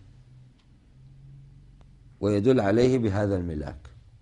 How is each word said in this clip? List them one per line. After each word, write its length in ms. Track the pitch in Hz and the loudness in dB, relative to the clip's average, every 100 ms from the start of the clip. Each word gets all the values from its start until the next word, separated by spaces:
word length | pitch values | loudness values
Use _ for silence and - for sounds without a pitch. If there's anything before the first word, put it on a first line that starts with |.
| - - - - - - _ - - - - - - - - - - - - - - - | -20 -20 -20 -20 -20 -20 _ -20 -20 -20 -20 -20 -20 -20 -20 -20 -20 -20 -20 -20 -20 -6
ويدل 400 | 101 104 110 131 | -2 2 2 2
عليه 380 | 101 110 127 131 | 2 2 2 2
بهذا 380 | 110 98 104 95 | 0 -2 -2 -2
الملاك، 540 | 87 76 71 71 - - - - | -4 -8 -10 -14 -20 -20 -20 -20